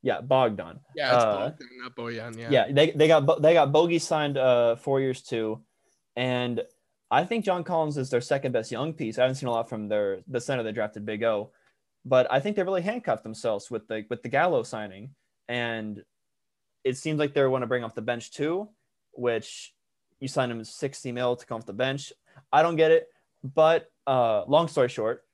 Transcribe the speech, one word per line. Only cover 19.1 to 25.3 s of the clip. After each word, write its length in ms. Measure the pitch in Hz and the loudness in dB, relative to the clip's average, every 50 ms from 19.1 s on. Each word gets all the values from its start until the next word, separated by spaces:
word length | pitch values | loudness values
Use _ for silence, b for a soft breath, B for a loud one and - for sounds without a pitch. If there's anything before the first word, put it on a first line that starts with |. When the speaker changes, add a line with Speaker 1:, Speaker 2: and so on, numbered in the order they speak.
| _ | _
Speaker 1:
which 600 | - 120 123 117 113 113 - - - - - _ _ _ _ _ _ _ _ _ _ | -4 -2 -2 -2 -2 -4 -8 -16 -18 -18 -20 _ _ _ _ _ _ _ _ _ _
you 80 | 139 131 | -12 -6
sign 220 | - 147 131 123 | -2 -2 -2 -2
him 120 | 117 117 110 | -4 -8 -12
sixty 480 | - - - - 135 135 - - 131 120 | -14 -12 -8 -8 -8 -8 -8 -12 -10 -6
mil 240 | 123 127 123 123 | -2 -2 -2 -2
to 80 | 123 - | -4 -6
come 120 | _ 120 113 | _ -12 -12
off 80 | 120 | -10
the 60 | - 98 | -12 -4
bench. 400 | 104 127 131 135 143 143 - - _ _ b b b b b - | -2 -2 -2 -2 -6 -8 -14 -20 _ _ b b b b b 4
I 100 | 147 160 | 4 4
don't 140 | 170 170 | 4 4
get 140 | 156 160 156 165 | 4 6 6 6
it. 160 | 165 160 - _ _ _ _ _ _ - | 4 4 -2 _ _ _ _ _ _ -14
But, 480 | 131 139 160 156 160 165 165 165 _ _ _ _ | -4 2 4 6 6 6 2 0 _ _ _ _
uh, 380 | - 131 131 120 117 110 104 90 | 0 2 2 2 2 2 0 0
long 220 | 117 139 156 170 160 | 2 2 2 2 2
story 200 | - 147 127 123 | 2 2 2 2
short 360 | - - 107 110 120 - _ _ | 0 -2 -4 -4 -4 -6 _ _